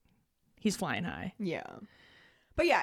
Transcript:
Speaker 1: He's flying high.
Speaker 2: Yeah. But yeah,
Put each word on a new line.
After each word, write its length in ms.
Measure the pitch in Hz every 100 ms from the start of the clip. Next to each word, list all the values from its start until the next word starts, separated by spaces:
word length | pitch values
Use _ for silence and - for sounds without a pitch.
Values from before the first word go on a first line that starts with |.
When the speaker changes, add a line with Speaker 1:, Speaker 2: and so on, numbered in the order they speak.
| _ _ _ _ _ _
Speaker 1:
He's 200 | 214 185
flying 260 | 165 110
high. 300 | 170 71 190 -
Speaker 2:
Yeah. 280 | 190 143 - - - - - - - _ _ -
But 100 | 330
yeah, 160 | 208